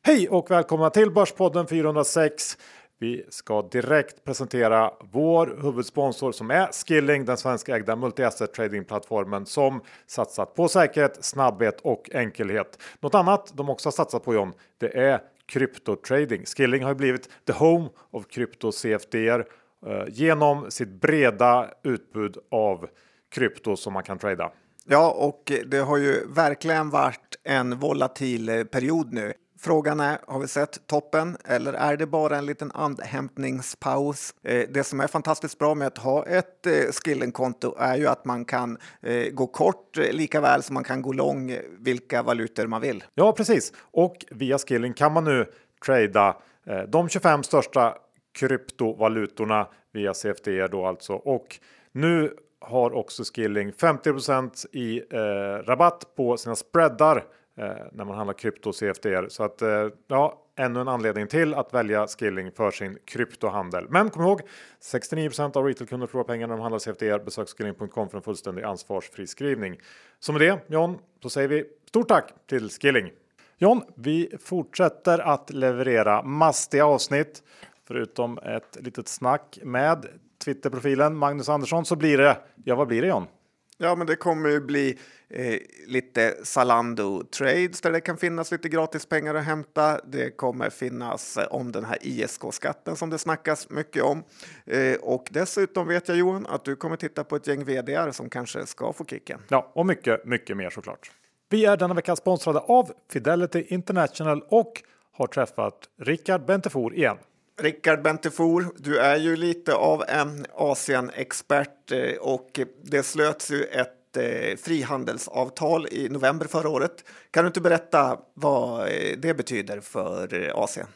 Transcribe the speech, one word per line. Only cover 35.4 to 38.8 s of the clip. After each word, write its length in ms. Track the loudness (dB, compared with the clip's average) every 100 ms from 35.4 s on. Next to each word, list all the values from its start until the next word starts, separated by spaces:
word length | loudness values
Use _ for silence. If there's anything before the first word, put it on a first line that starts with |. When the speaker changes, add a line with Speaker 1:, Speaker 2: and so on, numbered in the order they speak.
| -4 0
Speaker 2:
bra 160 | 0
med 120 | 2 -2
att 120 | -4
ha 280 | 0 0 2
ett, 400 | 0 0 _ 0
eh, 60 |
Skilling-konto 1040 | 2 2 -2 -2 -2 -2 -2 -4 -2 -6 0
är 180 | 0 2
ju 100 | 2
att 180 | 0
man 200 | -2 -6
kan, 340 | -2 -4 -4 -10